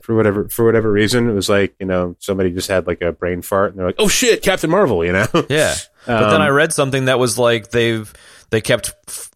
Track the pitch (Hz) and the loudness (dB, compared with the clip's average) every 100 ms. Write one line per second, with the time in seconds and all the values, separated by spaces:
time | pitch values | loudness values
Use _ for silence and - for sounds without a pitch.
0 | - 110 107 101 101 - 113 110 110 101 | -2 2 2 2 -2 0 2 2 2 2
1 | 104 120 120 101 92 101 98 - 95 90 | 2 2 0 0 0 0 0 -4 -4 -2
2 | 90 87 - 95 92 87 90 95 87 85 | -2 -6 -6 -2 -2 -2 -2 -2 -2 -4
3 | 87 80 90 90 - 98 98 95 90 - | -4 -4 -6 -6 -2 -2 -2 -2 -4 0
4 | 208 - 247 190 202 185 160 185 180 92 | 0 2 0 0 0 -2 0 0 2 2
5 | 85 95 110 170 - 151 110 73 - _ | 0 0 0 0 0 0 0 -2 -8 _
6 | - 113 107 104 151 139 160 156 139 135 | -4 0 2 2 2 2 2 0 -2 0
7 | 131 123 123 107 120 117 101 120 117 113 | 0 2 2 2 2 0 -2 0 0 -2
8 | 107 - - - _ 110 - 120 - - | -6 -16 -20 -20 _ -4 0 -2 -4 -14
9 | - - - | -16 -18 -18